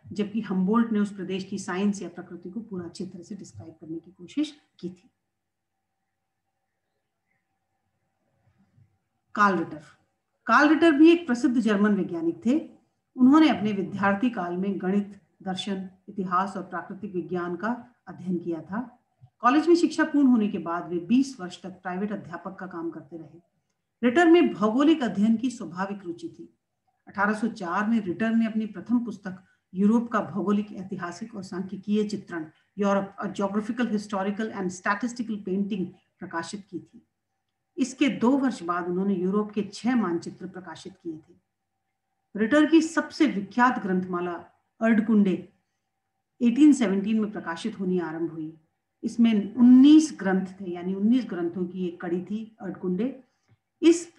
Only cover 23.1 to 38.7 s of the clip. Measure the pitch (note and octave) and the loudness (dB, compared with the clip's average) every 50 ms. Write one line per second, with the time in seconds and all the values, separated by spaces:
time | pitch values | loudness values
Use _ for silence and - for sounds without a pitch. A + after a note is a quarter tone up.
23.1 | E3+ D#3+ D#3+ - - - _ _ _ _ _ _ _ _ _ _ _ - A3+ B3 | -16 -18 -18 -18 -20 -20 _ _ _ _ _ _ _ _ _ _ _ -2 0 2
24.1 | A#3+ E4+ F4 D#4+ E4 F4 C#4+ G#3+ - - G#3+ A3 A3 C4+ D4 D#4 D#4+ - B3 G#3 | 4 4 6 8 8 8 6 4 2 0 0 0 2 4 4 4 4 2 0 -2
25.1 | F3+ G3 G#3 A3+ A3+ G#3+ C4 B3+ - - F#3+ D#3 E3+ F3+ G3 G3 G3+ G3 F3 F3 | 0 2 2 2 2 2 -2 -4 -6 -8 -12 -10 -8 -6 -6 -6 -8 -10 -12 -12
26.1 | E3 - F3 D3+ - - - - _ _ _ _ _ _ _ _ _ _ _ - | -12 -12 -14 -16 -16 -18 -20 -20 _ _ _ _ _ _ _ _ _ _ _ -12
27.1 | - G3 G3+ G3+ G#3+ - A#3+ G#3+ - - F3 E3+ F3 G3+ G#3+ A3 A#3 A3 F#3 F3 | -6 -2 -2 -2 -2 -2 -4 -6 -6 -6 -6 -4 -4 -2 0 0 0 0 -2 -2
28.1 | E3 E3+ A3 A3+ A3+ A3+ A3+ G#3+ A3 A3 A3 G3+ - F3 E3+ - A#3+ A#3+ A#3+ G#3+ | -4 -2 -2 0 0 0 0 0 -2 -4 -6 -6 -8 -10 -4 -2 -2 -2 -2 -4
29.1 | - - - F#3 F#3 - - _ _ _ _ _ F#3 F#3 G3+ G#3 A#3 A#3 A#3 - | -8 -10 -12 -14 -14 -14 -18 _ _ _ _ _ -2 2 2 4 4 2 0 -2
30.1 | A3 G#3 - C3+ E3 G3+ F3 G3+ G#3 G#3 G#3 - - G3 F3+ - F#3+ - - F3 | -4 -4 -4 -4 -6 -4 -2 0 0 0 -2 -4 -10 -14 -14 -12 -10 -10 -8 -10
31.1 | - - A3 - - G3 F3+ - F3+ F3+ F#3+ F#3+ G3+ - - G#3 G#3 G#3+ G#3 G#3 | -10 -12 -14 -14 -14 -14 -12 -10 -10 -10 -10 -10 -12 -10 -4 -2 -2 0 0 -2
32.1 | G3+ E3+ - - F3 E3 D#3 D#3+ - _ _ _ _ F#3+ G3+ G3 G3 G3 F#3+ - | -6 -8 -8 -8 -10 -10 -10 -10 -16 _ _ _ _ -2 0 0 0 0 -2 -4
33.1 | - - G#3 F3+ - - G3+ F#3+ G3 G#3+ G#3 - A#3 B3+ A#3+ F#3+ G#3 G#3 - - | -8 -10 -10 -8 -4 -4 -4 -2 -2 -4 -4 -4 -4 -4 -2 -2 -2 -4 -4 -4
34.1 | G#3 F#3+ F#3+ G#3 G3+ G3 A3 A3 - G3+ F#3 F3+ - - - G#3 G#3 - B3+ A#3 | -6 -4 -4 -4 -4 -4 -6 -6 -6 -6 -6 -6 -8 -6 -4 -4 -4 -4 -4 -6
35.1 | A#3+ - A3 - G#3+ G3+ - F#3 F#3 G3+ G3+ G3 G#3+ F#3 E3+ - - _ _ _ | -6 -8 -8 -8 -8 -8 -6 -4 -4 -4 -4 -4 -4 -6 -6 -8 -10 _ _ _
36.1 | _ - F3+ - E3+ E3 E3 - - G3+ - _ F3+ D#3 - _ - - _ _ | _ -18 -14 -10 -10 -10 -10 -10 -12 -16 -14 _ -16 -16 -16 _ -20 -20 _ _
37.1 | _ _ _ _ _ _ _ _ _ _ _ _ _ - B3+ - - - D4 B3+ | _ _ _ _ _ _ _ _ _ _ _ _ _ -4 -4 -4 -2 0 0 0
38.1 | F3+ - A3 A#3 C#4+ C4+ C4+ B3 F#3+ - E3+ F3 | 0 0 2 2 2 2 0 -2 -4 -4 -4 -4